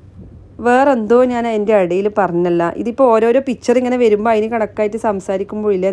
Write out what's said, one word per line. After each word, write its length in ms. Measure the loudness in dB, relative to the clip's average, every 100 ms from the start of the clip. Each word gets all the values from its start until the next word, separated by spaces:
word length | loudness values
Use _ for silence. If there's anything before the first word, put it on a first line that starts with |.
| -20 -20 -20 -20 -20 -6 0
വേറെന്തോ 540 | 2 4 0 2 2 2
ഞാൻ 100 | 0 -2
അതിൻ്റെ 220 | -2 2 2
ഇടയിൽ 240 | 2 0 -2 0
പറഞ്ഞല്ല, 420 | 0 0 0 0 -2 -4
ഇതിപ്പോൾ 240 | -6 0 2
ഓരോരോ 260 | 4 2 0 -2
പിക്ചർ 240 | -6 0 0
ഇങ്ങനെ 140 | 2 2 2
വരുമ്പോൾ 260 | 2 0
അതിന് 160 | 0 0 -4
കണക്കായിട്ട് 440 | -4 -2 -4 -2 -4
സംസാരിക്കുമ്പോഴില്ലേ, 840 | -4 -4 -6 -4 -4 -2 0 0